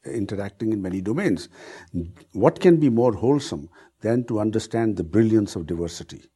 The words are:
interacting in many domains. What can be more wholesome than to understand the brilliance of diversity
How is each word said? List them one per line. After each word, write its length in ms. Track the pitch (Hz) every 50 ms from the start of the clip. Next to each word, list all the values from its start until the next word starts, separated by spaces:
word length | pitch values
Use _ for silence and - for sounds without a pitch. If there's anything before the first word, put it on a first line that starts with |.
| _
interacting 640 | - 139 120 101 98 107 95 98 98 - _ 113 110
in 100 | 110 104
many 200 | 95 92 92 95
domains. 480 | 92 101 113 156 208 175 - - - - _ - - - - - - - - 87 82 85 - - - _
What 280 | _ - 101 - - -
can 180 | - 180 175 160
be 120 | 151 139
more 240 | 117 113 120 127 110
wholesome 560 | 95 104 123 143 147 139 - - 76 71 - _ - - _ _ _
than 220 | - 107 117 123 120
to 140 | 120 117 107
understand 580 | 107 110 107 110 110 - - 113 113 110 104 90
the 60 | 87
brilliance 520 | 78 80 104 113 113 113 110 101 95 -
of 100 | 95 82
diversity 580 | 76 90 82 85 85 - - 82 _ - - - _ _